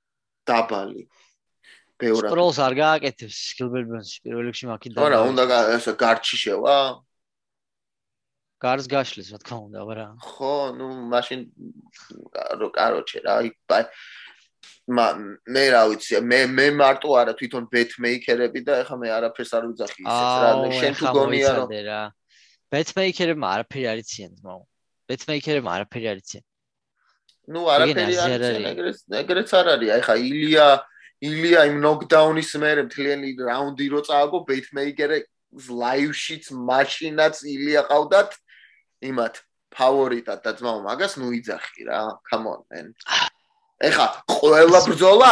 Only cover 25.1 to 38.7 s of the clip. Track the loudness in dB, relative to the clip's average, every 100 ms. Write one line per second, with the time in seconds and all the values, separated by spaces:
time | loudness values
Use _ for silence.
25.1 | -10 -8 -8 -4 -4 -4 -6 -8 -8 -8
26.1 | -8 -12 -20 -20 _ _ _ _ _ _
27.1 | _ _ _ -14 -4 2 4 4 2 0
28.1 | 0 0 0 -2 -2 -4 -6 -8 -10 -8
29.1 | -6 -2 -2 2 2 4 2 2 2 2
30.1 | 0 0 -2 2 6 8 6 2 _ -20
31.1 | _ -8 -2 4 6 6 4 2 0 4
32.1 | 4 6 2 -4 -4 0 0 -2 -4 -4
33.1 | -4 -6 -6 -4 -2 -4 -6 -4 -4 0
34.1 | 2 2 -2 -4 -6 -6 -8 -6 -4 -2
35.1 | -2 -6 _ _ -20 -14 -6 -2 -2 -2
36.1 | -4 -10 -12 -14 -10 -2 0 0 -4 -6
37.1 | 0 0 0 -8 -6 -2 0 2 0 4
38.1 | 2 2 -4 _ _ _